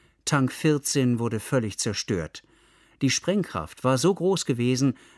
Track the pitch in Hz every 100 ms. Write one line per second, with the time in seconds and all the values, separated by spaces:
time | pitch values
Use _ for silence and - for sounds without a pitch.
0 | _ _ - 147 127 - 160 147 - 143
1 | 127 120 117 110 - 135 110 - 117 101
2 | - 95 78 - - _ _ _ _ _
3 | 135 - - 202 165 90 78 - 127 131
4 | 156 196 180 185 - 120 120 127 135 -
5 | -